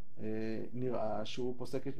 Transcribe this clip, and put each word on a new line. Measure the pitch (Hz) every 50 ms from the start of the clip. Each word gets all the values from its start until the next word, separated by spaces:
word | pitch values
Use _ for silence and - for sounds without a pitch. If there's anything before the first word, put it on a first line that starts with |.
| - - - -
אה, | 110 110 110 110 110 110 113 107 104 101 104
נראה | 120 127 127 117 101 107 107 104 104 107
שהוא | - - 131 123 127 127
פוסק | - 123 123 - 131 131
את... | 139 135